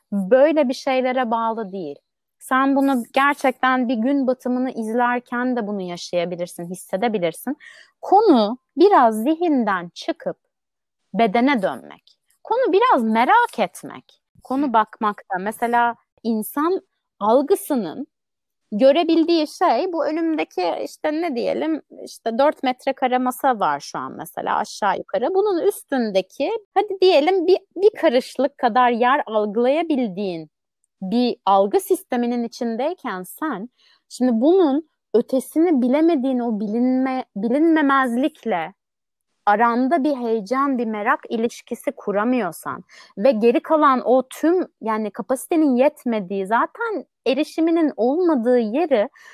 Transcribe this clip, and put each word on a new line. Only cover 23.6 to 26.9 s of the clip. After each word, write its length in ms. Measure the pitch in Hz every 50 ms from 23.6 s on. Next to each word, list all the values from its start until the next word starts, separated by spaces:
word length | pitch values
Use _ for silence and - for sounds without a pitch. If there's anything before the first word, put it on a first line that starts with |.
var 200 | 190 156 147 143
şu 180 | - - - 156
an 140 | 131 131
mesela 440 | - - 151 - - - - - -
aşağı 420 | - 214 - - - 220 196 180 -
yukarı. 360 | - - - 190 233 302 370
Bunun 280 | 381 415 427 381 330
üstündeki 880 | - 392 403 - - _ 285 262 233 214 190 190 185 - - - 277 330 440 453 415 _ -
hadi 260 | 381 403 427